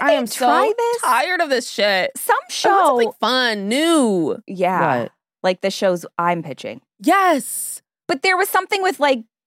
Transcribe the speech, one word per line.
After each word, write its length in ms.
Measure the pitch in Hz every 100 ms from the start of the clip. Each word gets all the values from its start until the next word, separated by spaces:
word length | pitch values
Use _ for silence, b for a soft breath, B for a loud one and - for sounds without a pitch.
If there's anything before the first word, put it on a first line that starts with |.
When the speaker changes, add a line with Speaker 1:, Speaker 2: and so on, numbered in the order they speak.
Speaker 1:
I 100 | 285
Speaker 2:
they 60 | 285
Speaker 1:
am 100 | 226
Speaker 2:
try 400 | - 254 311 427
Speaker 1:
so 60 | 466
Speaker 2:
this? 240 | 466 480
Speaker 1:
tired 400 | - 233 330 359
of 80 | 311
this 200 | 254 -
shit. 420 | - 202 190 - -
Speaker 2:
Some 160 | - 466
Speaker 1:
I 60 |
want 100 | 719
Speaker 2:
show. 340 | - - 392 330
Speaker 1:
something 240 | 247 233 -
fun, 460 | 220 254 240 214 196
new. 680 | 262 330 320 233 185 151 - -
Speaker 2:
Yeah. 560 | 185 180 180 156 123
Speaker 1:
What? 80 | - _ _ _
Speaker 2:
Like 180 | 185 185
the 80 | 196
shows 380 | - 196 175 - -
I'm 240 | 175 175
pitching. 400 | 160 131 104 110 _ _
Speaker 1:
Yes. 800 | 220 392 370 285 - - - - _ _ -
Speaker 2:
But 160 | 269
there 120 | 381 370
was 140 | 392
something 320 | 381 370 392
with, 180 | 370 269
like, 200 | 285 254 - _